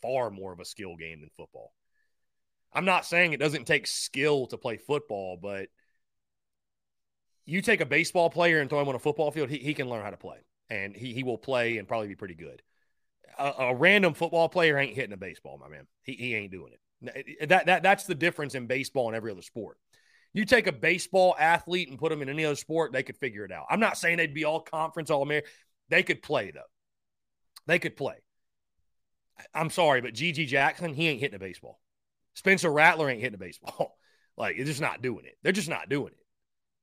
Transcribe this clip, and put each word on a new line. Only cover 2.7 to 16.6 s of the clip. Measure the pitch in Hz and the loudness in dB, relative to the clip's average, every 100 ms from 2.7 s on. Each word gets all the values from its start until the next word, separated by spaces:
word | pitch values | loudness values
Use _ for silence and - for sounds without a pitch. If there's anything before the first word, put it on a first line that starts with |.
I'm | 143 185 | -4 0
not | 180 - | 0 2
saying | 170 175 | 2 2
it | 143 | 2
doesn't | 151 143 120 | -2 -2 0
take | 151 - | 0 0
skill | - - 143 151 143 123 | -6 -6 -2 0 2 -2
to | 113 | -6
play | 127 107 | -8 -8
football, | - 143 143 101 95 90 | -4 -6 -4 -8 -8 -10
but | 101 98 98 _ _ _ _ _ _ _ _ _ _ _ _ _ _ _ _ _ - | -10 -8 -10 _ _ _ _ _ _ _ _ _ _ _ _ _ _ _ _ _ -4
you | 175 | 0
take | 202 208 | 4 2
a | 143 | 4
baseball | 143 165 185 170 | 2 4 2 2
player | 165 175 160 | 4 4 4
and | 139 | 2
throw | 147 | 0
him | 143 | 0
on | 127 | 0
a | |
football | 151 147 147 | -2 0 0
field, | 139 135 | 0 -4
he, | 143 | -2
he | 131 | -4
can | 147 127 | -4 -4
learn | 117 | -6
how | 104 | -8
to | 92 | -10
play. | 90 - _ _ _ | -14 -18 _ _ _
And | 104 98 101 | -6 -6 -8
he, | 127 | -8
he | 120 | -6
will | 127 110 | -4 -4
play | - 127 117 113 | -2 0 0 -2
and | 95 | -4
probably | 117 107 | -4 -4
be | 95 | -8
pretty | 101 82 | -12 -12
good. | 78 64 _ _ _ _ _ _ _ - | -16 -18 _ _ _ _ _ _ _ -6
A, | 139 135 | -4 -2
a | 123 123 | -2 4
random | 170 208 185 | 6 6 4
football | 147 170 170 165 | 2 0 2 2
player | 180 165 139 | 4 4 4
ain't | 139 107 | 0 -4
hitting | 113 | -8
a | 98 | -8
baseball, | 92 78 71 69 | -12 -12 -16 -18
my | 67 | -18
man. | 76 - _ | -20 -20 _
He, | - | -14
he | 131 123 110 | -10 -6 -6
ain't | 101 | -6
doing | 92 | -12